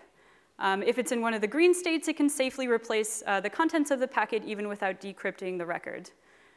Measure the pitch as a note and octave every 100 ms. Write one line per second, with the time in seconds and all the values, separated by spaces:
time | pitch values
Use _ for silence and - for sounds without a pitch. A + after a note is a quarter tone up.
0 | - _ _ _ _ - F#3+ F#3+ A3+ B3
1 | A#3 A#3+ A3+ A3 G#3 C#4 F4+ F4+ F4+ D#4+
2 | D#4+ D4+ D4 - C4 B3+ B3+ A#3 A#3 A3
3 | G#3+ - - G3 G3+ - D#4+ E4 C#4+ C4+
4 | B3+ A#3 A3 A3 G#3+ G#3 G#3 G3+ G3 F#3+
5 | G3 F#3 G3 F#3 F#3+ F#3 E3+ E3+ - F#3
6 | F3+ - _ _ _